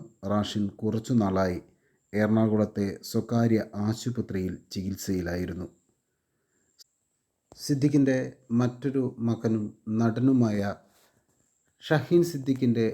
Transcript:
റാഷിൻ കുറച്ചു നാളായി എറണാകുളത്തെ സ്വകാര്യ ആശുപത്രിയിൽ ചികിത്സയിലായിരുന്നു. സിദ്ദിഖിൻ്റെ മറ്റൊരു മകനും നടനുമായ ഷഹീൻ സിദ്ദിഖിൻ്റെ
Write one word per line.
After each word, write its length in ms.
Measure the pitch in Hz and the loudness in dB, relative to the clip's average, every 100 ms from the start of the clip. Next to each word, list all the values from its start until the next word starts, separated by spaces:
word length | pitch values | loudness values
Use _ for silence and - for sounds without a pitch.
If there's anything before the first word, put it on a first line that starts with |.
| - _ 98 | -6 _ -4
റാഷിൻ 340 | 104 101 110 101 - | -2 -2 -2 -4 -4
കുറച്ചു 400 | 107 107 - 123 | -4 -4 0 0
നാളായി 440 | 101 95 95 90 - _ _ _ _ | 2 2 0 -2 -10 _ _ _ _
എറണാകുളത്തെ 720 | 104 107 110 110 107 104 - 98 - | 0 2 4 4 2 0 0 -4 -4
സ്വകാര്യ 580 | - 117 110 117 117 110 101 104 | -6 -4 -2 2 2 2 0 -4
ആശുപത്രിയിൽ 760 | 104 113 - 117 - 98 92 87 - | -4 -2 -4 -4 -4 -4 -4 -6 -10
ചികിത്സയിലായിരുന്നു. 1000 | - 95 95 - 95 87 87 85 85 90 _ _ _ _ _ _ _ _ _ _ _ - _ _ _ _ _ _ - | -8 -6 -6 -4 -4 -2 -4 -4 -6 -10 _ _ _ _ _ _ _ _ _ _ _ -20 _ _ _ _ _ _ -12
സിദ്ദിഖിൻ്റെ 580 | - 143 143 143 135 131 127 - - | -4 0 2 4 4 2 -2 -10 -2
മറ്റൊരു 520 | 117 123 123 143 135 127 131 | 2 2 0 -4 -2 -2 -2
മകനും 440 | 117 113 117 110 104 - - 110 | -2 0 0 -2 -4 -10 -6 0
നടനുമായ 600 | 113 110 131 131 117 104 101 95 _ _ _ _ _ _ _ _ _ _ | 0 2 4 4 4 2 -4 -6 _ _ _ _ _ _ _ _ _ _
ഷഹീൻ 400 | - 156 - 175 | 0 0 2 2
സിദ്ദിഖിൻ്റെ 640 | 170 143 131 131 123 117 113 | 2 -2 -2 0 2 2 0